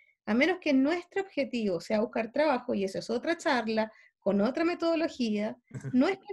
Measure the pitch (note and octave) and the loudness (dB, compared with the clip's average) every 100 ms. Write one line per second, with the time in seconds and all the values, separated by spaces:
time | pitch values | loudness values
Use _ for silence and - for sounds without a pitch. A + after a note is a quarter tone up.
0 | _ _ - A3+ D#4+ F4+ D#4 C4+ C#4 F4 | _ _ -2 2 2 2 2 4 4 0
1 | - G4 F#4+ - B3 A#3+ G#3+ E3 - G#3+ | -4 -6 -4 -4 -4 -2 -2 -2 -2 -2
2 | A3+ B3 A3+ C#4 D#4 B3 - G#3+ F#3+ F3+ | -2 -4 -4 0 2 0 -2 -2 -2 -4
3 | - A#3 D#4 E4+ E4 B3+ A3 A3 A3 - | -4 -4 -2 -2 0 0 0 -2 -2 -6
4 | - _ F#3+ G3+ G#3+ B3+ E4 F4 E4 E4 | -20 _ 0 2 2 2 0 0 0 0
5 | D#4 - A#3 G#3 G#3+ B3 _ C3+ F3+ B3+ | 0 -2 -2 -2 -4 -8 _ -12 0 2
6 | D#4+ F#4+ - | 2 0 -6